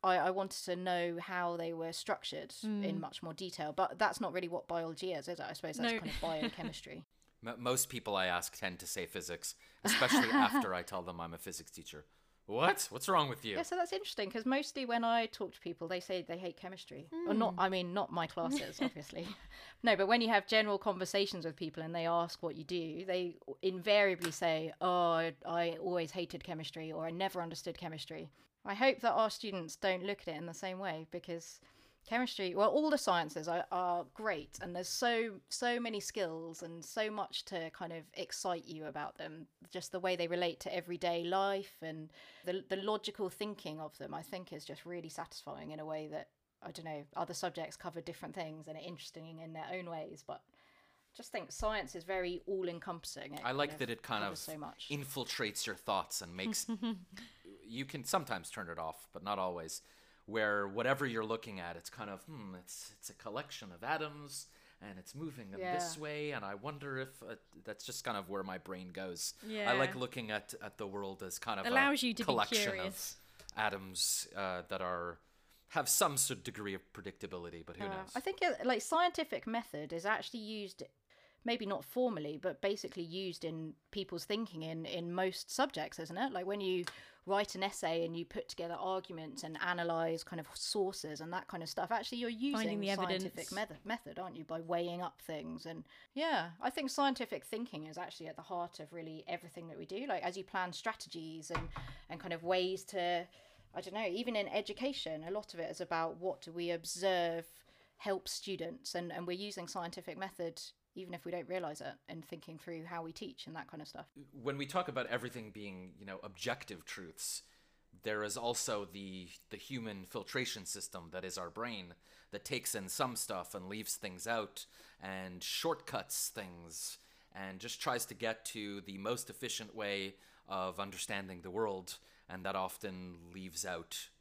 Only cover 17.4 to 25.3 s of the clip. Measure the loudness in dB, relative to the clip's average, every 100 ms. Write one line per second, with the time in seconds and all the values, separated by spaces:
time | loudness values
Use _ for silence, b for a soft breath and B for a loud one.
17.4 | 4 6 4 4 2 2 2 2 0 0
18.4 | 2 2 -2 0 0 0 -8 -6 -6 -8
19.4 | B B B B 6 8 8 8 8 6
20.4 | 8 6 8 4 4 2 2 4 4 2
21.4 | -4 -4 -6 -4 -4 0 4 4 4 0
22.4 | -4 -4 -2 -2 -2 -4 0 2 2 -4
23.4 | -10 0 0 2 6 10 10 6 0 2
24.4 | 4 4 2 2 4 8 8 6 4